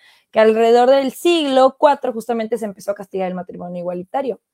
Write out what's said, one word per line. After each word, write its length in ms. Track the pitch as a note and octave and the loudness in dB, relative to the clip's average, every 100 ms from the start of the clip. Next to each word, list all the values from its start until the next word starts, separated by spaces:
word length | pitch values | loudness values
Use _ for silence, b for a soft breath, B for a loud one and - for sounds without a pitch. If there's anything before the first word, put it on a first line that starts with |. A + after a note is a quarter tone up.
| b b b | b b b
que 100 | A3 | 0
alrededor 520 | A3 A3 A3+ A#3+ B3 | 2 4 4 4 4
del 200 | C#4 C4+ | 2 0
siglo 640 | - F4 E4+ C#4+ C4 C4 - | -2 0 0 2 4 2 4
cuatro 340 | D4+ C#4 A#3+ | 2 2 -4
justamente 460 | A3 A3 A#3 A3 A3+ | -6 -6 -6 -4 -6
se 60 | G#3+ | -8
empezó 260 | G3 G3 | -10 -10
a 40 | G3+ | -10
castigar 320 | F#3+ F#3+ F#3 | -8 -6 -6
el 60 | |
matrimonio 460 | F3+ F3 F3 F3 F3+ | -6 -10 -14 -12 -10
igualitario. 640 | F3 F3+ F3+ C4+ C4+ F#3+ _ | -8 -8 -8 -6 -6 -8 _